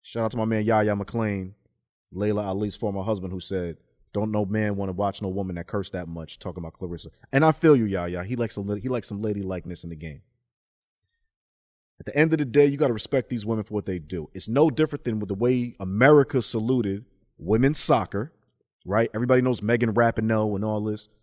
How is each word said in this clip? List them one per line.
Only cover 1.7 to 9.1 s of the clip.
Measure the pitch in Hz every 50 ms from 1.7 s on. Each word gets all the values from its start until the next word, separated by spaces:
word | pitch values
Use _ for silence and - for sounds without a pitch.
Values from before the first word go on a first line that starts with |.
| _ _ _ _ _ _ _ _ -
Layla | 92 104 107 104 104 104
Ali's | 98 92 98 107 104 -
former | - 117 104 98 98 92
husband, | 110 110 95 90 92
who | 95 92
said, | - - 98 92 87 85 80 _ _ _ _ _ _ _ -
"Don't | 101 107 110
no | 107 107 104
man | 95 104 107 107 104 101
wanna | 98 98 95
watch | 90 90 101 98 95 -
no | 104 95
woman | 92 101 98 92 90
that | 87 87
cursed | - - 104 92 - -
that | 92 87
much," | 82 85 82 80 - - -
talking | - 98 80 87
about | 82 82 -
Clarissa. | _ 95 87 87 80 - 82 _ _ - _
And | - 135 156
I | 160
feel | 151 - - 160 147
you, | 123 113
Yahya. | 104 95 90 87 87 87 87 90
He | 98 123
likes | 117 117 110 -
a | 107
li-, | 98 101 104 101
he | 104 127
likes | 127 117 104
some | -